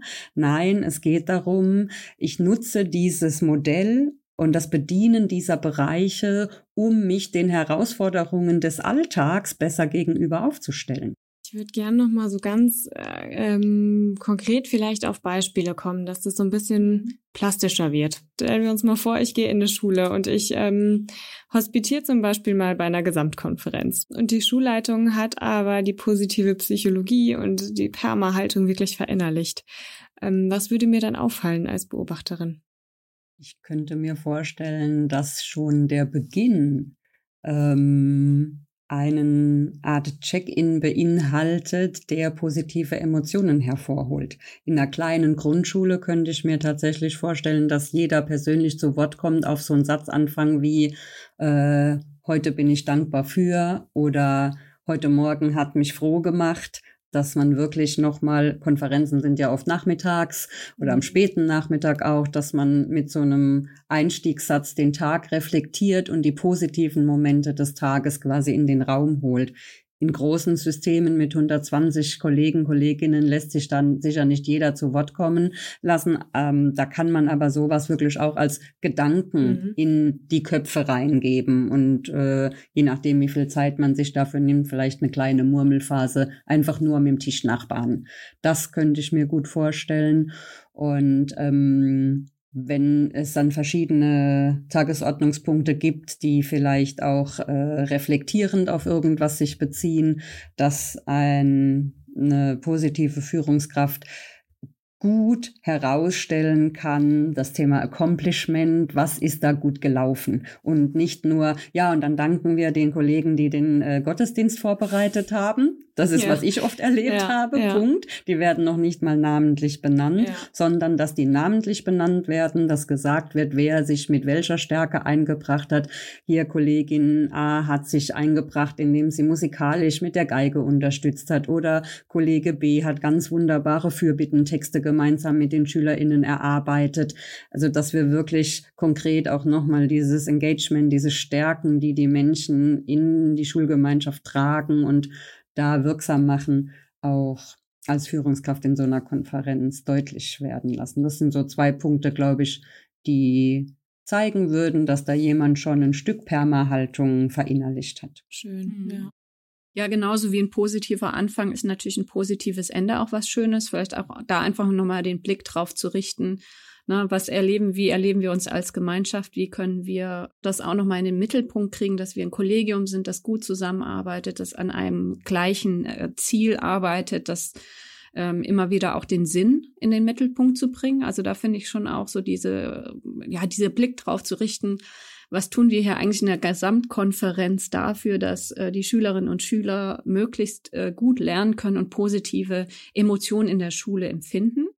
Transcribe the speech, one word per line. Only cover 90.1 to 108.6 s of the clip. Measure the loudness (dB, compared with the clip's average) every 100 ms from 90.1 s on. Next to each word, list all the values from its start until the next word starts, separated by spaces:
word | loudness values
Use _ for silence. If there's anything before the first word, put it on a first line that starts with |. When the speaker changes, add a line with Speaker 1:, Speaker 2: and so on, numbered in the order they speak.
| 2 0 -6 -20 -20 _
Speaker 1:
Und, | -6 -2 2 4 4 0 -2
ähm, | 0 4 4 4 4 2 2 0 -4 _ _
wenn | -10 -4 0 2 4 2
es | -2 -4
dann | 0 0
verschiedene | 0 -2 0 2 4 4 4 4 2 2 0 -2
Tagesordnungspunkte | 0 0 0 -4 0 0 0 0 0 2
gibt, | 0 0 -2 -8 -4
die | 0 2
vielleicht | 2 0 2 2 0 -2
auch, | -2 0 -2 -6
äh, | -4
reflektierend | -2 -2 -2 -2 -2 0 -2 0 -2 0 0 0
auf | -2
irgendwas | 0 0 2 2 0 -2
sich | -4 -2
beziehen, | -6 -2 0 2 2 0 -6 -18 -12
dass | -2 -2 -2 -8 -10 -4
ein, | 0 2 2 4 4 2 0 -2 -8 -12
eine | -2 0 2 2 -2
positive | -2 0 0 0 -2 -2
Führungskraft | -4 -2 2 0 0 -2 -2 -4 -16 -20 -20 -20 _ -20 -20 _ _ -4
gut | 0 2 2 0 -4 _
herausstellen | -4 -2 0 2 0 -2 -2 0 4 4 2
kann, | 0 -2 2 4 4 2
das | -2 -4
Thema | 0 2 2
Accomplishment, | 0 -2 0 0 0 -2 0 0